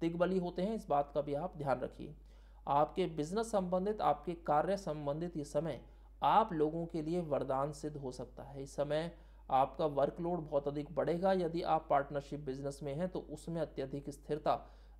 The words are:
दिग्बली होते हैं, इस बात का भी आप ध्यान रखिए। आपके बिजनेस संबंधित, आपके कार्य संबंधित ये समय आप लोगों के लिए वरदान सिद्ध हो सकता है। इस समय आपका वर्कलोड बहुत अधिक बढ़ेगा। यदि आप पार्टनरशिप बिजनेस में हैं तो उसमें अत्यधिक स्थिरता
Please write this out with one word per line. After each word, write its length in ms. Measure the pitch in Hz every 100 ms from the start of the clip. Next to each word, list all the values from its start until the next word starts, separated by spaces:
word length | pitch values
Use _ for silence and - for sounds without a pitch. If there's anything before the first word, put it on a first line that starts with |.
दिग्बली 360 | 165 170 180 185
होते 240 | 180 175
हैं, 140 | 185 220
इस 120 | -
बात 240 | 143 143
का 80 | 151
भी 120 | 143 143
आप 220 | 175 165
ध्यान 220 | 151 127
रखिए। 360 | 127 - 123 151 - - - - -
आपके 360 | 143 151 - 180
बिजनेस 440 | 160 147 196 226
संबंधित, 500 | 202 180 185 196 214
आपके 320 | 147 185 - 170
कार्य 340 | - 147 160 196
संबंधित 580 | 196 151 147 147 175 165
ये 60 | 143
समय 360 | 147 165 139 - - - -
आप 320 | 139 175 220
लोगों 320 | 165 151 165 170
के 140 | 165
लिए 180 | 151 175
वरदान 500 | 165 131 147 131 143
सिद्ध 220 | 147 156 147
हो 140 | 135
सकता 300 | 123 123 -
है। 180 | 131 139
इस 120 | 139 -
समय 360 | 143 151 170 - - - -
आपका 340 | 135 135 - 160
वर्कलोड 520 | 139 139 - 170 175
बहुत 260 | 151 143 143
अधिक 260 | 143 147
बढ़ेगा। 400 | - - 170 190
यदि 280 | 190 170 170
आप 220 | - 160 -
पार्टनरशिप 500 | 143 139 143 139 147
बिजनेस 380 | 143 131 139 139
में 100 | 147 139
हैं 120 | 180
तो 100 | 180 -
उसमें 280 | 147 - 170
अत्यधिक 480 | 147 - 135 139 139
स्थिरता 440 | 143 - 147 151 127 - - - -